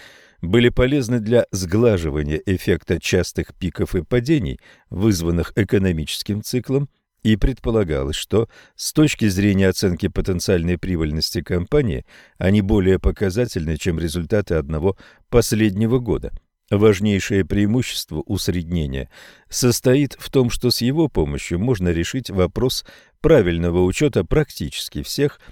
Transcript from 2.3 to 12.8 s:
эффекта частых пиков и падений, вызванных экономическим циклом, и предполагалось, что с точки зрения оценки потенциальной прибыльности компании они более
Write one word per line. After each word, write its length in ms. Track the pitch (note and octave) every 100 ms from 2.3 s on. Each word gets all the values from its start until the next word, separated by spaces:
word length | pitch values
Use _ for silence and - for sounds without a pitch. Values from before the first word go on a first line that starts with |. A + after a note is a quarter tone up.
| D#2 -
эффекта 540 | F#2 - F2 - E2
частых 560 | - F#2 E2+ - D#2+ -
пиков 400 | F2+ - F2+ F#2
и 80 |
падений, 560 | D#2 B2 A#2+ D#3+ D#2 B1+ - - _
вызванных 600 | - A2 F#2 E2+ E2+ D#2 -
экономическим 880 | G2+ G#2 F#2+ E2 D2+ - - G#2
циклом, 460 | - B2+ A2+ C3 C#3+ _ _ _
и 140 | G#2+ G#2
предполагалось, 800 | - B2 B2 A2 F#2 C#2+ C2+ -
что 320 | - G2 A2+ - - -
с 180 | -
точки 340 | - D3+ - A2
зрения 400 | F#2 G#2 F#2+ F#2+
оценки 400 | - G2+ E2+ F#2+
потенциальной 680 | - E2+ F2+ - F#2 E2 F2
прибыльности 640 | - F2 D#2 D#2 - -
компании 640 | - F2 F2 D3 A#2+ C2 - - - -
они 240 | F#2 G#2
более 380 | G2 G#2+